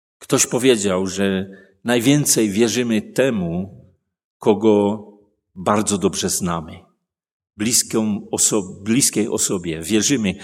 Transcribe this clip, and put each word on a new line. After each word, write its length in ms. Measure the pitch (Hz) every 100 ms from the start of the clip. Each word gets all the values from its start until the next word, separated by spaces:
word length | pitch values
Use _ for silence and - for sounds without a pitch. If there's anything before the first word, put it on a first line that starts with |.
| _ _
Ktoś 280 | - 131 -
powiedział, 600 | 127 131 113 101 92 95
że 420 | 92 98 95 95 - - _
najwięcej 640 | 117 123 117 147 139 - 110
wierzymy 520 | 98 117 113 120 110
temu, 800 | - - 131 110 85 87 98 - - _ _ _ _ _
kogo 640 | 113 101 110 104 101 107 - - _ _ _ 92
bardzo 420 | 90 104 104 101
dobrze 320 | 92 - 95
znamy. 500 | - 90 85 80 92 - _ _ _ _ _ _ -
Bliską 720 | 110 117 - 113 110 101 -
oso-, 520 | 110 - 110 92 95
bliskiej 440 | 104 123 - 110 107
osobie 540 | - - 95 85 80
wierzymy, 520 | 82 107 101 131 101 87